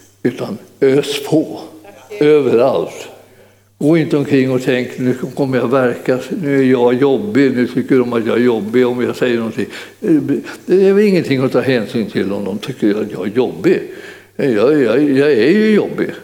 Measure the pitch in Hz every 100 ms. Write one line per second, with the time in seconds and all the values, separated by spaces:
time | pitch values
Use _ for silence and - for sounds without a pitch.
0 | _ _ 123 - 117 101 - - 135 135
1 | 143 - - 156 143 - - - - -
2 | - - 147 151 127 117 131 95 78 -
3 | - - - _ _ _ _ - 143 170
4 | 151 151 135 139 131 127 135 123 123 -
5 | 127 120 143 - 139 127 120 135 123 123
6 | - 127 127 - 143 139 131 127 120 123
7 | 139 131 101 117 139 120 117 131 120 131
8 | 120 117 110 110 123 110 101 120 123 123
9 | 113 117 127 117 113 - 98 - - -
10 | 214 156 131 143 - - - 180 196 196
11 | 214 185 135 135 131 127 120 127 104 120
12 | 101 117 98 101 95 107 - 127 107 101
13 | 107 - 101 113 110 82 156 180 - -
14 | - - - - 139 107 120 151 117 120
15 | 147 135 147 131 123 208 214 208 113 -
16 | - -